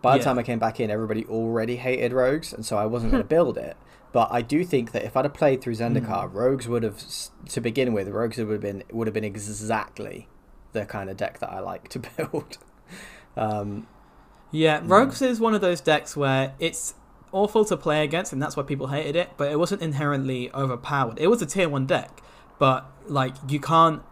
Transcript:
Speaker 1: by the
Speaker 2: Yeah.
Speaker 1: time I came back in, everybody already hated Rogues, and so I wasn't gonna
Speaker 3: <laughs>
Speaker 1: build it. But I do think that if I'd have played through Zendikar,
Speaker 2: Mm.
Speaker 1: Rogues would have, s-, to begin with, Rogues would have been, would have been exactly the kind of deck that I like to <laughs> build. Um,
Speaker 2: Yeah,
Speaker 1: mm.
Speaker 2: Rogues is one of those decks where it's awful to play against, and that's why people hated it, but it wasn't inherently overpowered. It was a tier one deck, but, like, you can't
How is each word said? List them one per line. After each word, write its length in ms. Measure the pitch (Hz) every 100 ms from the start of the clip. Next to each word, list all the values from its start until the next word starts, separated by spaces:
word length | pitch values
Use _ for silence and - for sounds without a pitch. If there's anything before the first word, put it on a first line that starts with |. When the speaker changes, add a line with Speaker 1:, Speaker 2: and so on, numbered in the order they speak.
Speaker 1:
by 120 | 123
the 40 | 131
Speaker 2:
Yeah. 60 |
Speaker 1:
time 140 | 123 123
I 20 |
came 160 | 117 117
back 220 | 113 -
in, 100 | 113
everybody 340 | 107 110 110 113
already 500 | 113 113 117 113 123
hated 360 | 131 127 120
Rogues, 400 | 127 127 151 -
and 140 | - 110
so 100 | 107
I 100 | 107
wasn't 260 | 120 117
gonna 100 | 262
Speaker 3:
<laughs> 140 | 104 156
Speaker 1:
build 180 | 156 -
it. 200 | 73 - - - -
But 180 | 123 113
I 100 | 120
do 220 | 117 147
think 260 | 175 139 117
that 120 | 117
if 120 | 113 131
I'd 80 |
have 100 | 139
played 260 | - 151 131
through 120 | - 113
Zendikar, 520 | 117 - 117 98 95
Speaker 2:
Mm. 60 |
Speaker 1:
Rogues 320 | 92 123 139 117
would 160 | 120
have, 140 | 113 98
s-, 340 | - - - - -
to 100 | -
begin 320 | 117 117 127
with, 160 | 110 95
Rogues 280 | 101 117 110
would 100 | 110
have 100 | 107
been, 220 | 101 98 -
would 140 | 113 110
have 80 |
been 80 | 107
exactly 1040 | 107 104 104 107 107 110 104 - 104 90 - - _ - -
the 120 | 110 101
kind 220 | 107 95
of 80 | 98
deck 220 | 104 -
that 120 | -
I 80 | 92
like 280 | 95 92 -
to 80 | 131
<laughs> 180 | 113 -
build. 420 | 156 156 - - - - - - - - - -
Um, 500 | 110 107 104 101 - - - - - - -
Speaker 2:
Yeah, 300 | 151 160 151
Speaker 1:
mm. 80 | 165
Speaker 2:
Rogues 300 | 190 269 -
is 180 | 262 233
one 140 | 226
of 60 | 214
those 200 | 185 175
decks 360 | - 151 - -
where 380 | 139 135 135 135
it's 340 | 165 165 - - - - -
awful 320 | 190 202 220
to 120 | 208 165
play 280 | - 151
against, 280 | 151 165 190
and 80 | 135
that's 160 | 151 -
why 60 |
people 260 | 135 143 135
hated 280 | 139 147 156
it, 140 | 175 -
but 140 | 143
it 80 | 151
wasn't 240 | 170 202
inherently 680 | 165 139 147 139 135 127 123
overpowered. 640 | - 135 123 - 143 123 110
It 80 | 165
was 160 | 233
a 40 | 156
tier 220 | 196 170
one 180 | 143 131
deck, 360 | 127 104 - - - - -
but, 260 | 135 127 - - -
like, 280 | 139 131 131 131
you 100 | 147
can't 440 | 143 165 165 156 -